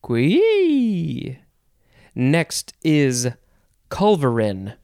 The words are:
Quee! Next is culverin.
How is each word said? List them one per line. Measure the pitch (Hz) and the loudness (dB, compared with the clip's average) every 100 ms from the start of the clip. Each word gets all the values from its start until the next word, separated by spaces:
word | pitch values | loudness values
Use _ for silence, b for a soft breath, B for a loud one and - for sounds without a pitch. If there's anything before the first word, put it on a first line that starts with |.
Quee! | - 117 135 247 440 415 359 285 240 190 165 123 - 131 _ _ _ _ b b b | -2 0 2 2 2 2 2 2 0 -2 -4 -6 -8 -12 _ _ _ _ b b b
Next | - 127 165 156 - - - | -2 0 2 0 -6 -12 -6
is | 165 151 139 123 123 120 _ _ _ _ _ | 0 2 2 0 -4 -8 _ _ _ _ _
culverin. | - 202 196 139 117 107 95 95 - | -2 0 2 2 0 -2 -4 -10 -14